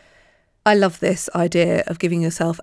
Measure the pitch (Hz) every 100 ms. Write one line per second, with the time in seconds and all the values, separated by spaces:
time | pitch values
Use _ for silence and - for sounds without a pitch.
0 | _ _ _ _ _ _ 214 208 190 165
1 | 185 185 - 175 170 170 170 170 - 170
2 | 175 170 165 - 165 165